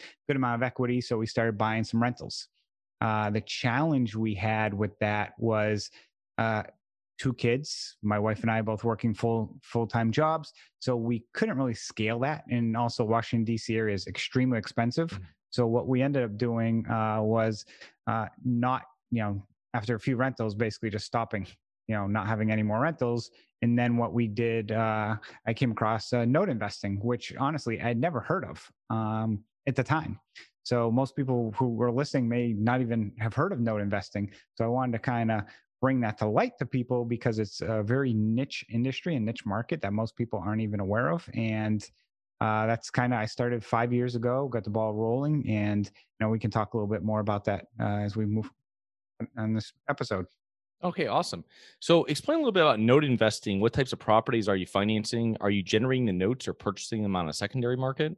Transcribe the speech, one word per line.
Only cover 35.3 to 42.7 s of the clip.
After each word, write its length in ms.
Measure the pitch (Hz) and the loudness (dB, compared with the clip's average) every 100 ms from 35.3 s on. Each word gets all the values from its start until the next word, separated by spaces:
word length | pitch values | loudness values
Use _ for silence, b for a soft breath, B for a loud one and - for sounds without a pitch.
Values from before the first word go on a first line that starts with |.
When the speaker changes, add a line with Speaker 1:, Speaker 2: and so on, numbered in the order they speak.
| 107 98 B B _ | 0 -2 B B _
Speaker 1:
bring 180 | 131 131 | 0 2
that 160 | 113 - | 0 0
to 80 | 107 | 2
light 300 | 117 247 - | 2 2 -2
to 40 | |
people 400 | 127 131 117 123 | -4 -2 0 -2
because 340 | 120 117 123 110 | 0 -2 0 0
it's 220 | 104 - | -2 -4
a 220 | - 110 | -2 -2
very 320 | 104 131 135 | 0 0 2
niche 500 | 110 107 117 139 - - | 2 2 0 -2 -8 -6
industry 440 | 113 131 131 180 | -2 -2 -2 -4
and 120 | 143 107 | -2 -2
niche 180 | 92 | -4
market 380 | 104 101 - 156 | -4 -4 -4 -4
that 100 | 98 | -2
most 240 | 104 113 - | -2 -2 -4
people 220 | 117 104 | -4 -2
aren't 240 | 98 110 | -2 -2
even 180 | 107 101 | -2 -2
aware 300 | 95 107 139 | 0 0 2
of. 180 | 170 - | -2 -4
And, 520 | - 110 110 107 107 - _ _ _ _ _ | -4 -2 0 0 0 -2 _ _ _ _ _
uh, 240 | 110 107 | 0 2
that's 240 | 110 | 2